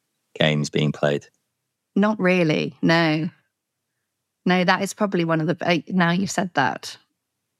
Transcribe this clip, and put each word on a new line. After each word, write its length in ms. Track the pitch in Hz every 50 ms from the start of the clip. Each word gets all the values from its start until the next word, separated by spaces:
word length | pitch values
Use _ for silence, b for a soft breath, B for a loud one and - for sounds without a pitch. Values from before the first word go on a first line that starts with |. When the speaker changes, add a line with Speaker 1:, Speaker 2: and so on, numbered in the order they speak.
| _ _ _ _ _ _ -
Speaker 1:
games 320 | - 80 78 76 73 73 -
being 220 | - - 76 73
played? 360 | 71 - - 73 73 71 - - _ _ _ _ _ _ _ _ _ _ _ _ _
Speaker 2:
Not 240 | 196 202 214 220 208
really, 560 | 185 180 185 180 170 151 - - 151 139 - -
no. 480 | - 160 165 165 165 160 151 160 156 170 - _ _ _ _ _ _ _ _ _ _ _ _ _ _ _ _ _ _ _ _ _ -
No, 180 | 180 180 185 180
that 180 | 196 185 180 196
is 100 | 190 -
probably 320 | - 214 196 196 175 170
one 160 | 165 160 160
of 60 | 156
the, 100 | 170 165 -
I, 220 | - 170 180 156 -
now 240 | - 185 185 170 170
you've 180 | 175 180 196 -
said 220 | - 180 180 175 -
that, 440 | 143 131 90 - - - - - - _ _ _ _ _ _ _ _ _ _ _